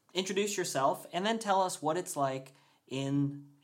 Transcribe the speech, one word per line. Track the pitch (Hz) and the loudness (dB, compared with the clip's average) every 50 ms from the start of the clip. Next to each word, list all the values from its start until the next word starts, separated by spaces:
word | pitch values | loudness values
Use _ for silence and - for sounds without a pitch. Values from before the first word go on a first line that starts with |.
| _ _ - | _ _ -2
introduce | 180 190 190 202 202 208 208 - | -2 -2 0 0 0 0 0 0
yourself | 185 175 - - 139 135 147 180 - - - - | -2 -2 -2 0 2 2 2 2 0 -4 -6 -4
and | 175 190 | -2 0
then | 214 226 226 | 0 0 0
tell | 220 208 190 190 190 | 2 2 4 4 4
us | 185 180 - | 2 0 -2
what | - 151 160 | -2 0 0
it's | 180 175 175 - | 0 -2 -4 -2
like | 147 139 135 131 139 139 - - - _ _ _ _ _ | 0 0 0 0 -4 -8 -12 -20 -20 _ _ _ _ _
in | - 127 135 139 139 139 143 143 139 143 - - - - _ | -6 -4 -2 0 2 2 2 2 2 0 -6 -14 -18 -20 _